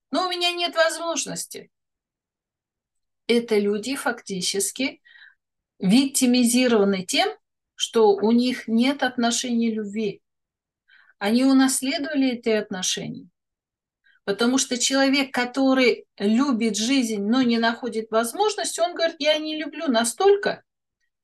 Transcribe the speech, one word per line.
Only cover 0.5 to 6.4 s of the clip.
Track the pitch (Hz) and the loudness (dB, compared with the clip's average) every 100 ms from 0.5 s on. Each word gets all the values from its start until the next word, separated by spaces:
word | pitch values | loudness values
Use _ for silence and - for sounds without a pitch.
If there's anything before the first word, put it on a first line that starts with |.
нет | 349 349 330 | -2 -2 0
возможности». | 320 320 339 302 - 170 - - - _ _ _ _ _ _ _ _ _ _ _ _ _ _ _ - | 0 0 -6 -6 -6 -10 -12 -16 -20 _ _ _ _ _ _ _ _ _ _ _ _ _ _ _ -2
Это | 233 233 208 | -2 2 0
люди | 202 208 226 277 | 0 -2 -4 -6
фактически | 262 233 - 190 180 196 196 - 277 - _ - - _ _ _ _ _ | -4 -6 -8 -6 -4 -4 -4 -4 -6 -8 _ -20 -20 _ _ _ _ _
виктимизированы | 185 240 277 - 254 247 | 2 4 4 2 2 4